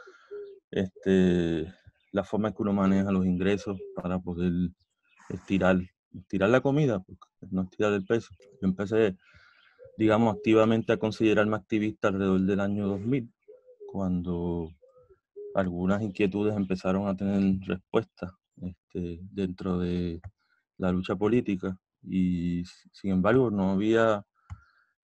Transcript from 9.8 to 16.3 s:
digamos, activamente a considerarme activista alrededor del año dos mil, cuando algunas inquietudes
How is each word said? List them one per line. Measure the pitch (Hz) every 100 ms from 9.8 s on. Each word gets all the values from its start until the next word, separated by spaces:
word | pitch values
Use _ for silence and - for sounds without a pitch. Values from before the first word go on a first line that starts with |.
| - -
digamos, | 110 107 113 98
activamente | 110 110 110 113 110
a | 113
considerarme | 110 101 110 104 107 107
activista | - 110 107 104 107
alrededor | 95 98 95
del | 95 98
año | 101 101 101
dos | 101
mil, | 107 135 117 _ _ - _ - 403
cuando | 98 92 90 87 87 87 85 80 80 _ _ _ _ _ - - 98
algunas | 95 87 92 101
inquietudes | 107 92 101